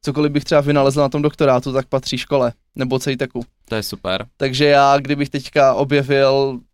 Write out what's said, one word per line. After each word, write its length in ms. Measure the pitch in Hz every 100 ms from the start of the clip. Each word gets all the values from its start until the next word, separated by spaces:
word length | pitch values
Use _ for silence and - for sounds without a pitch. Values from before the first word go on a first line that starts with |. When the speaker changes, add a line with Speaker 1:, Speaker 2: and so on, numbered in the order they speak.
Speaker 1:
cokoliv 300 | - 143 151
bych 120 | 147
třeba 160 | - 156
vynalezl 400 | 139 147 139 135
na 80 | 139
tom 140 | 147
doktorátu, 500 | 147 - 143 127 135
tak 140 | 131 127
patří 300 | 135 - 127
škole, 340 | - 139 123 - _
nebo 240 | - 131 127
cejteku. 460 | 143 131 135 127 117 _ _
Speaker 2:
To 60 |
je 80 | 110
super. 440 | 101 101 90 95 101 _
Speaker 1:
Takže 300 | 135 131 147
já, 320 | 143 139 139
kdybych 320 | 131 143 143
teďka 440 | 147 - 151 135
objevil 840 | 113 139 143 135 139 135 135 139 127 _